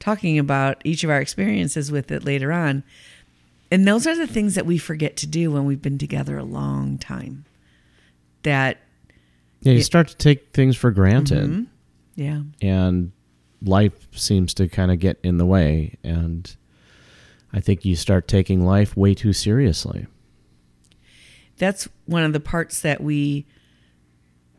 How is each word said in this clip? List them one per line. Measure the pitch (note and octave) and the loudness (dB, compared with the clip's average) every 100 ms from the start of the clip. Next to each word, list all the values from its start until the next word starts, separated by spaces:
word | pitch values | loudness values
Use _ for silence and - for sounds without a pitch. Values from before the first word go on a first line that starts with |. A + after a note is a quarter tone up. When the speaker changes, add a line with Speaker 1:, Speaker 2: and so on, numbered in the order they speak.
Speaker 1:
talking | - G#3 E3+ D3+ | -4 -2 0 0
about | C#3+ C#3 C3+ - | 0 0 -2 -2
each | - D#3+ | -4 -4
of | E3 | -2
our | C#3+ | -2
experiences | C3+ - G3 G#3 D#3 D#3 C#3+ | -2 -4 -2 -2 -2 -4 -4
with | D3 C3 | -4 -4
it | D3 | -6
later | C#3+ C#3 C3+ | -4 -4 -2
on. | E3+ D#3 C3+ - - - - _ _ _ _ - | -2 -2 -4 -8 -18 -20 -20 _ _ _ _ -2
And | F#3+ G3 | 2 4
those | A3 D#4 | 2 0
are | E4 | -2
the | D4 | -2
things | A3+ G#3 F3+ | -2 -2 -2
that | E3 | -2
we | E3+ | -2
forget | - D#3 D3+ - | -4 -4 -4 -6
to | D3+ | -6
do | D#3+ E3 | -2 -2
when | D3 | 0
we've | C#3 C#3 | -2 -2
been | C#3+ C#3 | -4 -6
together | C#3+ C#3+ C#3 C#3 | -6 -6 -6 -8
a | |
long | C#3 C#3 C#3 - - C3 | -10 -8 -6 -4 -6 -8
time. | - C2 - C#3 C#3+ _ _ _ _ _ _ _ _ _ | -10 -14 -14 -16 -20 _ _ _ _ _ _ _ _ _
That | D#3 C3+ C3 - _ _ _ _ _ _ _ _ | -2 0 0 -4 _ _ _ _ _ _ _ _
Speaker 2:
Yeah, | C3+ | 4
you | A#2+ | 4
Speaker 1:
it | |
Speaker 2:
start | - E3+ D#3+ | 4 2 2
to | - | 2
take | D3+ C#3 _ | 2 2 _
things | - C3 B2 | 0 2 2
for | B2 | 2
granted. | G2 F#2+ B2 C#3 - - | 4 4 4 2 0 0
Speaker 1:
Mm-hmm. | F3+ B3 _ _ _ _ - | -4 -6 _ _ _ _ -8
Yeah. | C#3+ D3+ D3 - | -6 -6 -10 -4
Speaker 2:
And | G2 F#2+ F#2 F2+ F2 - _ _ _ - | 0 2 2 0 -2 -8 _ _ _ -8
life | G2+ F#2+ G#2 - - - | 2 4 4 0 -14 -8
seems | - G2 F2+ | 0 2 0
to | - F2+ | 0 -2
kinda | - F#2 F2 | 0 0 2
get | F#2 - | 0 -2
in | F2+ F2 | -2 2
the | F2+ | 4
way. | F#2+ D2+ D#2 D#2 - | 4 4 2 -2 -8
And | - E2 E2 E2+ F2+ - _ _ _ _ _ _ _ _ _ | -6 -4 -4 -6 -12 -20 _ _ _ _ _ _ _ _ _
I | G2 | -2
think | - F#2+ | 0 0
you | F#2+ | 0
start | E2+ - F#2 - | 0 2 2 4
taking | G2 F#2 F#2 | 2 2 2
life | F2+ G2 G2+ G2 | 4 4 2 2
way | G2 | 2
too | G2 A2 | 4 0
seriously. | F#2 G#2 A#2 B2+ D2+ - - G1+ _ _ _ _ _ _ _ _ _ _ _ _ _ _ - | 0 0 2 2 0 -6 -10 -14 _ _ _ _ _ _ _ _ _ _ _ _ _ _ -4
Speaker 1:
That's | F#3 G3+ - _ - | -2 -2 -8 _ -4
one | E3+ | 0
of | D#3 | 0
the | D3+ | 0
parts | D3+ E3+ D#3+ - | -2 -4 -4 -4
that | D#3 C#3 | -4 -2
we | D3 D3 C#3+ C#3+ - _ _ _ _ _ _ _ _ _ _ | -2 -2 -2 -4 -8 _ _ _ _ _ _ _ _ _ _